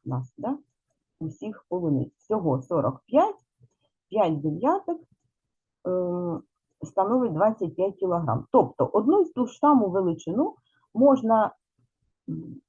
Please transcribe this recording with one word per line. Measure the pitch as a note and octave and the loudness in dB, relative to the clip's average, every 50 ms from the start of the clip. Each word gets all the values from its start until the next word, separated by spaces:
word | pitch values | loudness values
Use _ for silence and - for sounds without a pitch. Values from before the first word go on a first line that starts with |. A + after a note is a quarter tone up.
| - | -10
у | - | -8
нас, | B2+ B2+ B2+ - _ | -6 -6 -8 -10 _
да? | - D3 A#3 C#4 C#4+ - _ _ _ _ _ _ _ _ _ _ - | -8 -6 -6 -6 -6 -10 _ _ _ _ _ _ _ _ _ _ -12
Усіх | D#3+ D#3+ - - - G#3+ G#3+ - _ - | -10 -10 -10 -10 -12 -12 -12 -14 _ -8
полуниць. | F3 F3+ E3+ D#3+ C#3+ C3 B2+ - - | -6 -4 -2 0 0 0 -2 -4 -10
Всього | _ _ - G#3+ A3 F3 D#3 B2+ C3 | _ _ -4 -4 -2 0 0 -2 -2
сорок | C3 - F3 D#3 C3+ - C3+ - _ | -2 -4 -2 -2 0 -2 -4 -6 _
п'ять, | _ A3 D4 F#4 G#4+ G4 - _ _ _ _ _ _ _ _ _ _ _ _ _ _ | _ 2 2 2 2 0 -6 _ _ _ _ _ _ _ _ _ _ _ _ _ _
п'ять | F#3+ A3 G3 E3 D#3 C#3+ | 0 0 0 2 0 -2
дев'ятих, | C#3+ D#3 D3+ E3+ A3 C#4+ F4+ G4 - - E4+ D#4+ - _ _ _ _ _ _ _ _ _ _ _ _ _ _ _ - | -4 -4 -4 -2 0 0 0 -2 -2 -6 -8 -10 -12 _ _ _ _ _ _ _ _ _ _ _ _ _ _ _ -6
ем, | F3+ F#3 F#3 F3+ F3+ F3+ F3+ F3 F3 E3 - - _ _ _ _ _ _ _ | -4 -4 -2 -2 -4 -4 -4 -4 -6 -6 -8 -10 _ _ _ _ _ _ _
становить | - - - G3 F#3+ G3+ A#3 B3+ B3 A3 | -16 -6 -2 -2 0 2 2 0 0 0
двадцять | D#3 D#3 G3 A3 A3 - F#3 E3 - | 0 2 2 2 0 0 -4 -6 -2
п'ять | - F#3 G3+ G3 | -2 -2 -2 -2
кілограм. | - F#3+ F#3 F3 E3+ E3 C3 A2 - A#2 - | -4 -2 -2 -2 -2 0 -2 -2 -2 -2 2
Тобто | - - D3 C3 - - C#3 | 4 4 4 2 0 -2 -2
одну | - - G#3 G#3+ C4 F4+ G#4 | 0 0 0 2 4 4 2
й | F4+ D#4+ | 2 0
ту | - B3 B3 | -2 -4 -4
ж | A3+ - - | -4 -4 0
саму | - D4 D4 B3+ G#3+ F#3+ | 2 4 4 4 4 2
величину | F3 G3 F#3 F3 E3 E3 - D#3+ F3+ A#3 D#4 G#4+ - _ _ _ _ _ _ _ - | 0 0 0 0 -2 -4 -6 -4 -2 -2 -2 -2 -4 _ _ _ _ _ _ _ 0
можна, | G#3+ C4 C#4+ C4+ C4 A3 A3+ A3+ A3 G#3+ - - _ _ _ _ _ _ _ _ _ _ _ _ _ _ - | 4 4 6 4 4 2 2 2 2 2 0 -4 _ _ _ _ _ _ _ _ _ _ _ _ _ _ -12
м, | D#3+ D#3+ E3 - C3 - - | -10 -10 -12 -14 -16 -20 -20